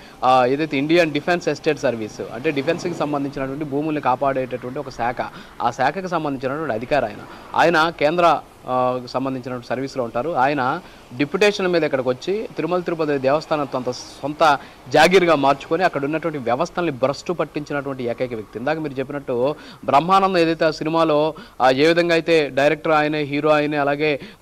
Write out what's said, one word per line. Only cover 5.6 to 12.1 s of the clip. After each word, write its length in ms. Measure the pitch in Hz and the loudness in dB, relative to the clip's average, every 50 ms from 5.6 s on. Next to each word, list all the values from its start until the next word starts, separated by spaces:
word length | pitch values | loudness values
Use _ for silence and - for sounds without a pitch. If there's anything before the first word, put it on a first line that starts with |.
| - | -4
ఆ 80 | 120 | -4
శాఖకు 360 | 123 - 127 139 151 190 185 | 0 0 0 0 0 -2 -4
సంబంధించినటువంటి 680 | 185 175 165 156 147 139 131 123 127 135 151 165 147 113 | -4 -4 -4 -2 -4 -4 -4 -4 -4 -4 -4 -4 -4 -4
అధికారి 320 | 107 123 117 147 143 123 | -4 -2 0 0 0 0
ఆయన. 120 | 107 92 80 - - - - - - - | 0 -4 -10 -16 -18 -18 -20 -16 -4 2
ఆయన 380 | 117 139 165 170 160 156 170 165 - | 4 4 6 6 4 4 2 2 0
కేంద్ర, 400 | 143 143 165 180 175 170 151 - - - - - - | 0 0 2 4 4 4 4 4 0 -6 -16 -16 -8
ఆ, 340 | 131 127 127 127 127 127 127 123 123 | -2 0 0 2 2 0 -2 -6 -6
సంబంధించినటువంటి 560 | - 127 131 135 135 131 123 131 127 123 117 | -4 -4 -2 -2 -4 -6 -6 -8 -8 -8 -6
సర్వీస్లో 380 | - 120 120 135 135 - - 123 | -6 -6 -4 -4 -6 -4 -4 -6
ఉంటారు. 260 | 117 110 120 123 160 | -4 -2 -4 -2 -2
ఆయన 500 | 170 135 127 139 151 143 127 127 147 175 185 - - - - - 123 | 0 2 2 2 2 2 0 0 -2 -4 -6 -12 -20 -20 -20 -16 -4
డిప్యుటేషన్ 520 | 123 143 139 - 190 214 208 202 - 190 180 | -4 -2 -2 2 2 2 2 2 2 0 0
మీద 160 | 175 170 156 | 2 2 2
ఇక్కడికి 240 | 147 143 131 127 | 2 0 0 0
వచ్చి 400 | 127 | 0